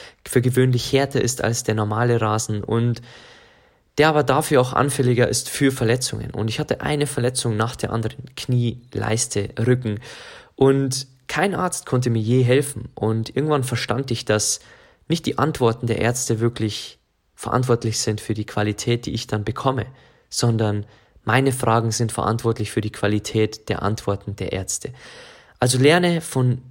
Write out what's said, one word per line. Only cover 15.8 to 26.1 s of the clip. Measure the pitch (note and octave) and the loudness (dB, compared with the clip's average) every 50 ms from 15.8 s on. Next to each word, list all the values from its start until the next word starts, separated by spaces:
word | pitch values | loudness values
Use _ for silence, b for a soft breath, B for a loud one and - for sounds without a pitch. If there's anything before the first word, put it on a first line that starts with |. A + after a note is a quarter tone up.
| - A#2 | -2 -2
der | A2 - | -2 0
Ärzte | G2+ A#2 B2+ - - - A#2 A2 | 0 0 0 -2 -2 -2 0 0
wirklich | A#2 A#2 A#2+ - A2+ G#2+ G#2 - - - - _ _ _ _ _ _ _ _ | 0 -2 0 -2 -4 -4 -4 -6 -12 -14 -18 _ _ _ _ _ _ _ _
verantwortlich | - - - - B2+ B2+ B2+ A#2 A#2 - A2+ G#2+ - | -10 -6 -2 0 0 2 2 2 2 0 -2 -2 -2
sind | - A2 G#2+ G#2+ | -2 -2 -4 -4
für | - - G#2+ | -4 -6 -6
die | G#2+ G#2 | -6 -6
Qualität, | - - G#2+ G#2+ G#2 G2+ - - A#2+ A#2+ A#2+ - | -6 -4 -2 -2 -2 -2 -2 -2 -2 -2 -2 -2
die | - - | -4 -6
ich | A#2 - | -6 -4
dann | - - G#2+ G#2 | -4 -4 -4 -4
bekomme, | A2+ - - - C3+ C3+ B2 - - b b b b b b b b | -4 -4 0 0 0 0 0 -4 -8 b b b b b b b b
sondern | - - - A#2 A2+ A2 A2+ G#2 G#2 G#2 G2+ b b b b b b b - | -4 0 0 2 2 2 0 0 0 -4 -6 b b b b b b b -2
meine | A2+ A2 C3 C3+ C3+ | 2 2 4 4 2
Fragen | B2+ B2+ - - A2+ A#2 A2 A2+ | 0 0 0 2 2 2 2 0
sind | A2 - A#2 A2 | 0 0 -2 -2
verantwortlich | - - - G2+ A2+ A2+ - A2+ A2+ - G#2+ - | -2 -2 -2 0 -2 0 0 -2 0 -2 -4 -4
für | - A2+ | -2 -4
die | G#2 G#2 | -4 -4
Qualität | - - - G2+ G#2 G#2 - - - A2 A2 G#2+ - - - - | -6 -2 -2 0 0 0 -2 -2 0 2 0 0 -2 -8 -6 -6
der | G2 - | -6 -2
Antworten | - G2+ A2 - - G2+ G2+ G2 - G#2 G2+ | -2 -4 -4 -2 -2 -4 -4 -4 -6 -10 -8
der | - F#2+ - | -6 -6 -6
Ärzte. | - F#2+ F#2+ - - - - - B2 B B B B B B B B B B B B B | -4 -6 -6 -6 -8 -8 -8 -10 -12 B B B B B B B B B B B B B
Also | B2+ B2 A#2+ | 0 0 2
lerne | B2+ C3+ D3 E3 F3+ F3+ F3 | 4 6 6 6 6 4 2